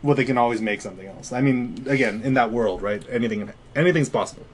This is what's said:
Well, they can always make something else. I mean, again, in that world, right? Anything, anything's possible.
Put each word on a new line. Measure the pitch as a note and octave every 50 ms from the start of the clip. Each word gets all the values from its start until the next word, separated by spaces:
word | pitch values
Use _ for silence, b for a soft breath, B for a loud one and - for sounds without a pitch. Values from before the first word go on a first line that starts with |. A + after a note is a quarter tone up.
| C#3+
Well, | C#3+ C#3+
they | C#3 B2+
can | B2+ B2+
always | B2 A#2+ A#2+ A#2 A2
make | A2 G#2 G#2 G2+
something | - G#2 F#2 F#2 F#2+
else. | G2 - - - - B2
I | B2+
mean, | C3+ C#3 B2+ B2 B2 A#2 F#2 - C3
again, | C3+ C#3 C3+ B2 G#2+ G2+ A2+ A#2+
in | C3+ C3
that | C3 A#2+ A2
world, | A#2 A#2+ A2+ G2+ F2+ F2
right? | G2 G#2 G#2 G2+ - -
Anything, | B2+ A#2 A#2 A2+ G#2+ G#2 G2+ G#2 - - - - -
anything's | D3 E3 F3+ D#3+ D#3+ C#3 -
possible. | - A2 F#2+ - - - - -